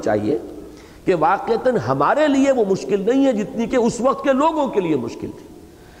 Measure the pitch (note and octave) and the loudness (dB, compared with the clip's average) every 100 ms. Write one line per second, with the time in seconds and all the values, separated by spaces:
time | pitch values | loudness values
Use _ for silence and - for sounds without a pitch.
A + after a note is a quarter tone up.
0 | A2+ G#2+ G#2+ - - - - - - - | 0 0 0 -4 -6 -16 -18 -20 -20 -6
1 | - F3 D#3 G3 - A3+ B3+ A3 A#2 C3+ | -2 2 2 0 0 -2 0 0 0 0
2 | D3 B3+ D4+ C4+ C#4 B3 G3+ F#3+ - G3+ | 2 2 2 4 2 2 2 0 -2 -2
3 | G3 C4+ C#4 G#3+ G3 - A#3 C4 A#3 - | 0 2 2 0 -4 -4 -2 0 0 0
4 | B3+ C#4+ C#4+ C4 D#4 D#4 C4+ G3+ E3+ C#3+ | -2 0 0 2 2 0 -2 -2 0 -2
5 | A#2 - - - - - - - - - | -4 -8 -12 -14 -18 -20 -20 -20 -20 -20